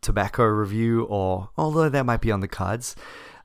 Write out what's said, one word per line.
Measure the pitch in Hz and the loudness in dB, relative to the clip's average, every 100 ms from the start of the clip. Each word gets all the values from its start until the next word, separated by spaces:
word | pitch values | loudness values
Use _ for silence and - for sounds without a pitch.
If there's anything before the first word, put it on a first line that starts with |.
tobacco | - 104 98 - 113 | -2 0 0 2 2
review, | 107 101 107 113 113 | 4 0 0 2 2
or | 113 101 95 92 98 - | 0 0 0 -2 -4 -2
although | 156 156 156 | 0 2 2
that | 135 123 | 2 0
might | 117 | 2
be | 117 | 2
on | 104 | 0
the | 98 | -2
cards. | - 92 117 - - - - - - | -4 -4 -4 -8 -12 -16 -18 -20 -20